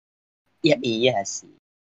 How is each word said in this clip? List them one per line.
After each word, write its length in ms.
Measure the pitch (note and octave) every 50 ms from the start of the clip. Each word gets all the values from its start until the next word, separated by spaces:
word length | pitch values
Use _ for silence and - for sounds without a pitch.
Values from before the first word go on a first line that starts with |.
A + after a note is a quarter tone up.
| _ _ _ _ _ _ _ _ _ _ _ _ -
Ya 160 | D#3 - -
iya 400 | C3 A#2+ A2+ A2 A#2+ B2+ A#2+ G2+
sih. 320 | G2 - - - - - - _ _ _ _ _